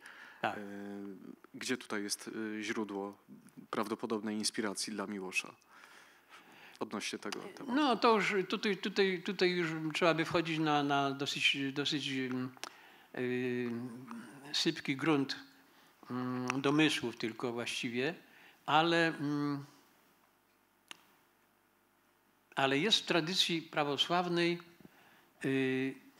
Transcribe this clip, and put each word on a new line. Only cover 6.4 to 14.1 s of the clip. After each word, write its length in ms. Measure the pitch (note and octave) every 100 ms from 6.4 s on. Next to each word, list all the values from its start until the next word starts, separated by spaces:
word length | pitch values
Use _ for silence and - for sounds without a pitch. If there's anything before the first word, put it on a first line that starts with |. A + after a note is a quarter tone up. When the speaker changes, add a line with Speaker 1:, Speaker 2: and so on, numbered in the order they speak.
| - - - -
Speaker 2:
odnośnie 380 | A2 A2 - G#2+
tego 220 | G#2 G#2
tematu? 340 | G2+ - C#4
Speaker 1:
No 220 | B3+ D4 G#3+
to 180 | A#3+
już 200 | A3 E3+ G3 F3
tutaj, 280 | G#3+ G#3+ F#3+
tutaj, 460 | A3 F#3+ G3 F#3
tutaj 260 | F3 F#3 F3+
już 200 | F3+ E3 D#3+ D#3
trzeba 200 | D3+ F3
by 100 | D#3+
wchodzić 340 | D#3+ F3 E3 D#3
na, 240 | D#3 D3
na 280 | C#3+ C#3 C#3
dosyć, 460 | C3+ C#3 D#3 - C#3+ C#3
dosyć, 360 | C3+ C#3 D3+ C3+
mm, 420 | C3 C3 B2+ B2+ B2+ - - - - - -
y, 520 | B2 B2 B2+ B2 A#2+ A#2 B2 A#2+ C3